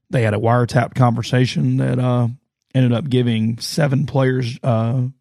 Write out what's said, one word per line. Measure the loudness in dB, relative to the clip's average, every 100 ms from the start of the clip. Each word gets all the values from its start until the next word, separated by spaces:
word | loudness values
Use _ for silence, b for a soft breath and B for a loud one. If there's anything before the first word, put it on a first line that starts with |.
| _
They | -2
had | 0
a | 0
wiretapped | 2 2 2 0 -2 2
conversation | 2 0 -2 0 0 0 -2 0
that, | -2 0
uh, | 0 0 -2 -4 _ _ _
ended | 0 2
up | 2 0
giving | 0 2 0 0 -2
seven | -6 -2 0 0 0
players, | 0 0 0 -4 -4
uh, | 0 0 0 -2 -4 -8